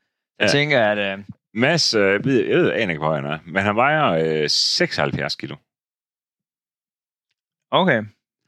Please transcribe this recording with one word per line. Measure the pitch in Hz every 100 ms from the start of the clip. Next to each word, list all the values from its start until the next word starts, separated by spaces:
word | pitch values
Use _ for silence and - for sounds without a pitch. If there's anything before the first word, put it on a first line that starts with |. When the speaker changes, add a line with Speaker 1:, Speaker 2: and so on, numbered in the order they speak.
| _ _ _ _
Speaker 1:
Jeg | 147
Speaker 2:
Ja. |
Speaker 1:
tænker, | 147 147 139 107
at, | 104 101 98
øh, | 104 - _
Speaker 2:
Mads, | 104 131 165 -
øh, | 110 98
jeg | 101 -
ved, | 127 85
jeg | 139
ved, | 135
aner | 76 95
ikke, | 78
hvor | 78 76
han | 69
er, | 78 85
men | 90
han | 101 104
vejer, | 135 156 135 82 80 78
øh, | 76
seksoghalvfjerds | - - - 175 - 73 73 73 -
kilo. | 71 71 _ _ _ _ _ _ _ _ _ _ _ _ _ _ _ _ _ _ _ _ _
Speaker 1:
Okay. | 143 185 120 107 - _ _